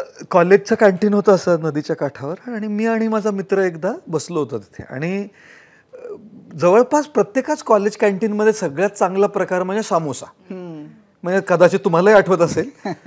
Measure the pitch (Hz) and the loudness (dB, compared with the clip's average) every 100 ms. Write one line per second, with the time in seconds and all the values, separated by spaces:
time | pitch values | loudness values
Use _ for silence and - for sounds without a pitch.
0 | - - - 185 170 196 196 220 214 185 | 0 -12 -2 0 4 4 2 2 2 4
1 | 214 202 196 185 - 170 160 147 147 160 | 0 2 4 2 2 0 0 -6 -6 -6
2 | 143 - 139 180 240 226 214 208 226 226 | -6 -6 -12 -12 -10 -10 -6 -4 -2 -2
3 | 220 220 208 196 175 196 190 165 175 302 | 0 -2 -2 -4 -2 0 0 -2 -6 -8
4 | 330 160 - 170 139 117 - - 123 131 | -6 -6 -4 -6 -4 -6 -12 -20 -14 -8
5 | 160 196 202 _ - - _ _ _ - | -6 -6 -8 _ -20 -20 _ _ _ -20
6 | - - - - - 160 170 196 247 302 | -18 -18 -18 -20 -20 -2 4 4 4 2
7 | 294 - 202 262 254 302 - 214 202 208 | 0 -2 0 -2 -4 -6 0 0 0 0
8 | 214 190 220 208 214 214 180 139 196 202 | 0 0 -4 0 0 0 -4 -2 -4 0
9 | 190 185 202 202 185 185 185 202 214 175 | -2 0 -2 0 -2 -2 -2 -4 -2 -2
10 | 156 123 - _ _ 185 180 160 151 - | -2 -8 -12 _ _ -14 -12 -14 -16 -20
11 | _ _ 175 190 190 175 175 185 196 165 | _ _ -2 -2 0 4 4 4 0 2
12 | 190 214 175 185 165 156 226 - 208 - | 6 4 4 2 2 0 -6 -8 -12 -12